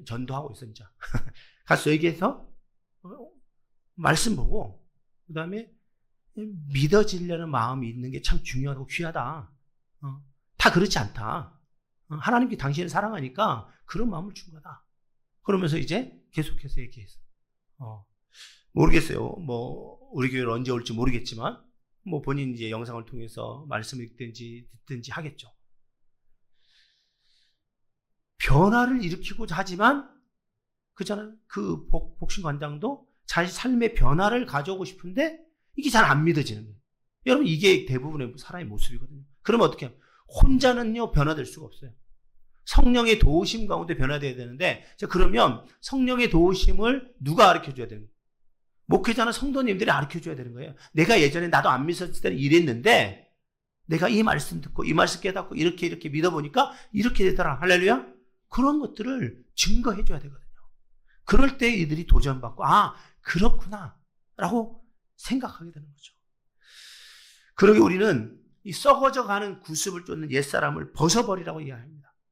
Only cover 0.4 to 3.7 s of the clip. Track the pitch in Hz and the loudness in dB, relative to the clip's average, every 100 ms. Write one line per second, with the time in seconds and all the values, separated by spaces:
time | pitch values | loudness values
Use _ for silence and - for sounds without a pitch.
0.4 | 147 107 117 107 101 _ - - - - | -12 -16 -20 -20 -20 _ -6 -4 -4 -8
1.4 | - _ - 156 147 156 170 165 202 285 | -20 _ -4 -2 0 0 0 -2 -4 -6
2.4 | - - _ _ _ _ 180 269 285 _ | -16 -20 _ _ _ _ -20 -20 -20 _
3.4 | _ _ _ | _ _ _